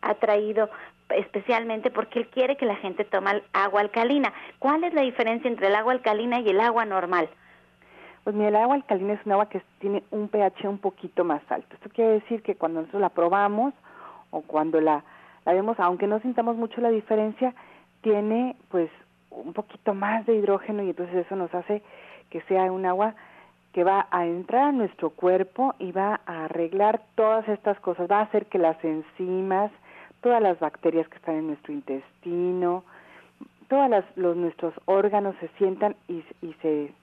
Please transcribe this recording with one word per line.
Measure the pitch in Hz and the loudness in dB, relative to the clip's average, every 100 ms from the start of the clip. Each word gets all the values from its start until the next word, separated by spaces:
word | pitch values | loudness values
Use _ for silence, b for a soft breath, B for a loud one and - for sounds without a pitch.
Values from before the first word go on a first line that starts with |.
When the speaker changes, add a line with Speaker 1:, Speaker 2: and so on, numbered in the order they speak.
Speaker 1:
ha | - | -2
traído | 208 226 208 208 214 214 B B _ _ | 0 2 2 2 0 -2 B B _ _
especialmente | - 202 208 196 233 233 220 240 | -2 -2 -6 -2 -2 -2 -4 -2
porque | 240 214 240 | -2 -4 -4
él | 233 | -6
quiere | - 254 277 | 0 0 0
que | 240 | -2
la | 196 | -2
gente | 196 185 | -6 -6
tome | 208 196 196 208 - | -2 -2 0 -2 -2
agua | 190 196 202 | -2 2 2
alcalina. | 208 220 233 285 240 B B B | 0 0 2 2 0 B B B
¿Cuál | 269 302 | 0 0
es | 339 | 0
la | 330 | 0
diferencia | 262 247 226 233 247 | 0 0 -2 0 -2
entre | 226 196 | 0 2
el | |
agua | 208 226 | 2 2
alcalina | 254 240 214 240 240 | 0 0 0 0 0
y | 220 | 2
el | 196 | 2
agua | 226 233 | 2 2
normal? | 220 190 175 180 160 - B B B B B B B B | 0 -2 0 0 -2 -6 B B B B B B B B
Speaker 2:
Pues | - 208 | -6 0
mira, | 208 | 2
el | 214 | 4
agua | 233 | 4
alcalina | 285 262 196 196 | 2 0 -2 0
es | 208 | -4
un | 214 | 0
agua | 196 208 | 2 2
que | 190 - _ | -4 -10 _
tiene | 196 196 - | -4 -4 -4
un | 214 208 | -6 -2
P | 214 | 2
H | 196 - 202 | 2 0 -6
un | 202 | -4
poquito | 196 - 180 - | -6 -6 -8 -2
más | 175 147 - | 0 -2 -4
alto. | - - | -8 -8
Esto | - 208 | -20 -14
quiere | - 226 | 0 2
decir | 214 - 233 | 2 0 -6
que | 220 190 | -4 -2
cuando | 160 165 | -2 -4
nosotros | 160 202 | -6 -2
la | 190 | -2
probamos | - 170 196 202 208 262 - B B B B B | 2 2 4 2 2 -2 -4 B B B B B
o | 160 | -12
cuando | 151 156 160 160 | -4 -2 2 2
la, | 156 147 - B B B - | 2 2 -2 B B B 0
la | |
vemos, | 185 208 226 | 2 2 0
aunque | 180 180 208 | 0 0 0
no | 214 | -2
sintamos | 240 247 233 233 | -2 -2 -2 -2
mucho | 226 - | -4 -2
la | 233 | 0
diferencia, | 220 208 214 214 214 254 247 B B B _ | 0 0 0 0 -2 -4 -4 B B B _
tiene, | 220 208 208 220 254 - _ | 0 2 2 0 -2 -6 _
pues, | 185 165 - _ _ _ | -2 -2 -6 _ _ _
un | - 262 | -16 -10
poquito | 330 208 - - | -10 -10 -6 -4
más | 196 202 220 214 | -2 -2 -2 2
de | |
hidrógeno | 220 202 196 196 208 | 2 2 0 -2 -4
y | 196 | -4
entonces | 170 175 180 | -4 -4 -4
eso | 175 196 | -4 -6
nos | 175 | -4
hace | 180 180 208 - B B B _ | -6 -4 -6 -6 B B B _
que | - | -14
sea | - 190 185 | -2 0 2
un | 185 | 0
agua | 185 185 214 214 B B B B _ | -2 0 0 -2 B B B B _
que | - | 0
va | 175 196 - | 2 4 2
a | 180 170 | -2 -2
entrar | 175 185 240 285 | -4 -2 2 2
a | |
nuestro | 269 202 - 160 | 2 -2 -2 -6
cuerpo | - 180 185 185 - 269 - | 0 2 2 0 -2 -2 -2
y | 190 | -6
va | 180 196 214 - | -2 -2 -2 -6
a | 165 160 | -10 -6
arreglar | 165 165 190 208 220 - | -4 -2 2 2 2 -4
todas | - 220 220 220 | 0 2 2 0
estas | 208 - 202 | -2 -2 -2
cosas, | - 180 180 | -4 -4 0
va | 202 | 0
a | |
hacer | 214 214 202 | 2 -2 0
que | 190 | 2
las | 165 160 | 2 2
enzimas, | 165 156 156 - 185 185 190 190 208 - B B B _ | -4 -4 -8 -8 -4 -2 -2 0 -2 -6 B B B _
todas | 240 233 | 2 4
las | 208 170 | 4 2
bacterias | 156 - 170 165 160 | -2 0 0 0 -2
que | - | -8
están | - 156 | -6 -4
en | 156 | -4
nuestro | 147 - | -8 -8
intestino, | 147 135 135 - _ 175 175 180 180 175 180 - B B B B _ - _ _ | -10 -8 -10 -10 _ -6 -2 -2 0 0 -2 -8 B B B B _ -20 _ _
todas | 269 277 | 2 4
las, | 214 185 - | 4 0 -2
los, | 180 170 | 0 0
nuestros | 170 - 170 160 - | -2 -2 -8 -6 0
órganos | 190 202 208 202 185 | 2 4 2 -2 -6
se | 165 - | -12 0
sientan | 196 185 208 196 _ | 0 2 -2 -2 _
y, | 175 156 - | -10 -10 -14
y | 170 160 | -14 -6
se | 160 151 147 - | -2 -2 -4 -12